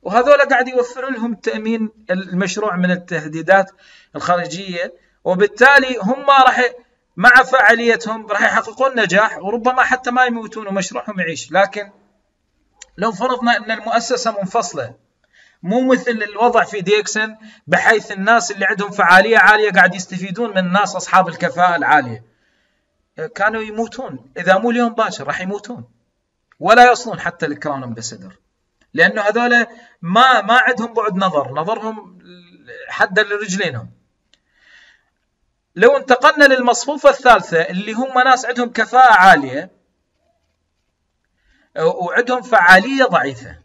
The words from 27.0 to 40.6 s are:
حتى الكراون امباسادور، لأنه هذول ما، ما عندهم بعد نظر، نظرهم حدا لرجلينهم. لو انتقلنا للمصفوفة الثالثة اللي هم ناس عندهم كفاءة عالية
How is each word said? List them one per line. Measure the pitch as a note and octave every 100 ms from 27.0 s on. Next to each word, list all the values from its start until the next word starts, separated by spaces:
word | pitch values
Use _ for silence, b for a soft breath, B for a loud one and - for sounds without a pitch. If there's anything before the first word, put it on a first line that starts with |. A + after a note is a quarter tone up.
| A#3 F#3
حتى | E3+ - D#3
الكراون | C#3+ D#3 C3+
امباسادور، | B2+ A2+ A2+ G#2+ F#2 _ _ _ _ _ _
لأنه | D3+ F3 G#3+
هذول | G#3 A3 A#3+ A#3+ A#3 B B B
ما، | E3+ G3 C4 A#3+
ما | G3 A#3+
عندهم | A3+ A#3+ A3+
بعد | A3+ G#3+ F#3
نظر، | G3 D3+ B2+
نظرهم | C#3 E3 A3 A3 A3 - _ - F3+ F3 F3+ _ - -
حدا | - G#3+ F#3+
لرجلينهم. | G#3 G#3 G#3 F#3 F3+ A#2+ A#2+ _ _ _ _ _ _ b b b b b b _ _ _ _ _ _ -
لو | A3+ C#4
انتقلنا | C4+ B3 C#4+ D4
للمصفوفة | C#4+ C4 B3 A3+ - D4 C#4+
الثالثة | C4+ B3 A3 - E3
اللي | - F3+ G#3
هم | A3 C4 B3+
ناس | B3+ B3+ A3+
عندهم | A#3+ A#3+
كفاءة | - A3 B3 B3+
عالية | G#3 F#3+ E3 C3+ C3 F#3 _ _ _ _ _ _ _ _ _